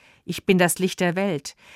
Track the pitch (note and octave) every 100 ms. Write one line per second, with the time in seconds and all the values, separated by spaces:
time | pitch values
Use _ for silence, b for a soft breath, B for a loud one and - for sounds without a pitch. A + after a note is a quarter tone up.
0 | b b - - - F#3 F3 - F3+ -
1 | F3+ F3 G3 D3 - - B